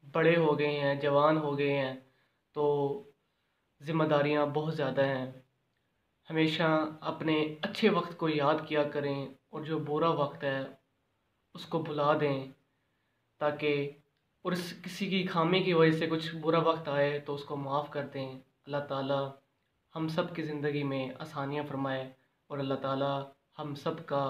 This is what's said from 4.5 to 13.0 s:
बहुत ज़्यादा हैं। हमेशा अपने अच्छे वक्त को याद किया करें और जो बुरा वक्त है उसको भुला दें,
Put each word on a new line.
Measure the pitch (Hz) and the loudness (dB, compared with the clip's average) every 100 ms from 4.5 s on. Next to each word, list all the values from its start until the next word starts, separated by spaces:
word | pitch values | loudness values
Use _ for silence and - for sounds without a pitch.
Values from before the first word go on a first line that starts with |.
बहुत | 143 156 | 0 -2
ज़्यादा | 156 135 127 | -2 -2 2
हैं। | 135 135 127 131 _ _ _ _ _ _ _ _ - | 2 0 -4 -10 _ _ _ _ _ _ _ _ -6
हमेशा | 160 160 160 165 156 156 - | 2 2 4 4 4 0 -6
अपने | 147 - 156 156 156 - | -8 -4 0 2 0 -4
अच्छे | - - 220 | -8 2 2
वक्त | 175 170 - | 2 -2 -4
को | 160 | -2
याद | 147 143 156 - | 2 2 2 0
किया | 151 147 | 0 0
करें | 147 143 139 135 - _ | -2 -2 -4 -6 -14 _
और | 160 | -12
जो | 143 156 | -6 -4
बुरा | 139 151 165 | -2 0 2
वक्त | 151 143 - | 2 -2 -2
है | 143 135 135 - _ _ _ _ _ _ _ | -4 -4 -6 -12 _ _ _ _ _ _ _
उसको | 175 - 165 | -18 -6 -4
भुला | 143 147 147 | -4 0 4
दें, | 156 147 135 135 - _ _ _ _ | 4 2 0 -6 -16 _ _ _ _